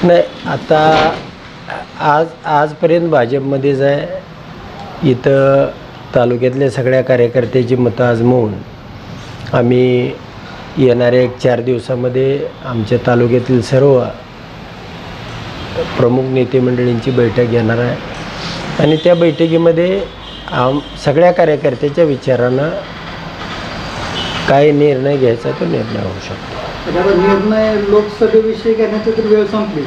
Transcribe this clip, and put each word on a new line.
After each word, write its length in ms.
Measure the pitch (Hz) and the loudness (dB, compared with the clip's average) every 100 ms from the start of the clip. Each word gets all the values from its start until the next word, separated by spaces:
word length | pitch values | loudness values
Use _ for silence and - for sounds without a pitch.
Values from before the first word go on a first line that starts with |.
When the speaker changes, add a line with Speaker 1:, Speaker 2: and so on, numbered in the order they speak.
Speaker 1:
नाही, 180 | 180 175 - - - | 4 4 2 -4 -8
आता 680 | 139 - 156 156 156 156 165 - - - - - - - - | -6 0 2 4 4 2 -2 -12 -18 -20 -18 -14 -12 -12 -4
आज, 260 | 156 147 165 - - | 2 2 0 -4 -2
आजपर्यंत 640 | 147 151 147 170 170 170 | 0 0 0 2 2 2
भाजपमध्येच 720 | 151 120 139 135 139 139 135 | 2 2 0 -2 0 0 2
आहे. 400 | 139 143 170 - - - - - - - - - 147 | 2 0 -4 -10 -14 -18 -18 -16 -16 -14 -14 -2 0
इथं 560 | 117 143 139 135 139 139 - - - - 135 | 2 2 2 4 2 0 -4 -16 -18 -4 0
तालुक्यातल्या 540 | 120 123 127 131 139 | 2 2 0 0 -2
सगळ्या 320 | 127 123 131 | 0 0 0
कार्यकर्त्याची 760 | 127 127 120 127 117 131 120 123 | 2 2 2 2 0 0 2 2
मतं 280 | 123 104 | 2 2
आजमावून 500 | 123 117 120 127 110 95 - - - - - - - - - | 0 2 4 4 2 -4 -12 -18 -18 -18 -16 -16 -14 -14 -4
आम्ही 580 | 131 120 123 127 123 127 - - - - - - - | 0 2 4 4 2 0 -6 -14 -18 -16 -16 -10 2
येणाऱ्या 440 | 127 120 120 123 | 2 4 4 4
एक 160 | 127 - | 2 0
चार 240 | 131 120 | 0 0
दिवसामध्ये 880 | 120 123 - 127 123 127 135 139 - - 139 | 0 -2 -2 -4 -2 0 0 0 -4 -10 -8
आमच्या 320 | 117 104 120 - | -4 0 0 2
तालुक्यातील 540 | 120 120 120 113 127 | 2 4 2 2 0
सर्व 420 | 107 131 143 127 110 - - - - - - - - - - - - - - - - - - - | 2 4 6 4 2 -8 -16 -18 -18 -18 -16 -16 -16 -16 -14 -14 -14 -12 -12 -12 -8 -6 -6 0
प्रमुख 260 | 120 123 | 2 2
नेते 360 | 131 131 123 131 | 0 0 2 2
मंडळींची 520 | 123 123 123 117 123 | 2 2 0 0 0
बैठक 320 | 123 120 110 | 2 2 2
घेणार 340 | 120 117 110 117 | 2 2 0 0
आहे 180 | 120 135 - - - - - - - - | -2 -4 -8 -12 -12 -10 -10 -8 -8 -2
आणि 140 | 147 156 | 2 4
त्या 120 | 175 170 | 4 4
बैठकीमध्ये 840 | 170 147 165 165 170 165 175 196 185 - - - - | 4 2 2 4 4 4 2 0 -4 -12 -16 -14 -6
आम-, 280 | - 123 143 - - - | 0 0 0 -4 -4 0
सगळ्या 260 | 143 175 | 4 4
कार्यकर्त्याच्या 720 | 180 165 147 147 123 147 147 | 4 2 2 0 0 -2 2
विचारानं 680 | 160 131 - 123 123 127 151 196 - - - - - - - - - - - - - - - - - | 2 2 0 2 2 0 -2 -4 -10 -14 -14 -12 -12 -12 -12 -10 -10 -10 -10 -8 -8 -6 -6 -4 2
काय 220 | 139 151 | 4 6
निर्णय 460 | 143 147 135 135 143 | 4 4 2 0 2
घ्यायचा, 340 | 127 113 139 | 2 2 -4
तो 140 | 135 175 | -4 -2
निर्णय 360 | 151 113 110 | -2 -4 -4
होऊ 180 | 101 92 - | -6 -8 -10
शकतो. 340 | 98 - - - - - | -12 -10 -10 -10 -10 -4
Speaker 2:
तर 140 | 160 | 0
आता 100 | 196 | 2
निर्णय 680 | 180 190 196 208 214 220 208 202 | 4 4 4 2 2 2 0 2
लोकसभेविषयी 840 | 208 208 - 220 220 220 220 226 | 2 2 0 4 4 2 -2 0
घेण्याची 380 | 220 214 214 220 | 2 2 0 -2
तर 100 | 220 | 0
वेळ 240 | 214 214 196 | 2 2 2
संपली. 360 | 214 208 156 | -2 -2 -4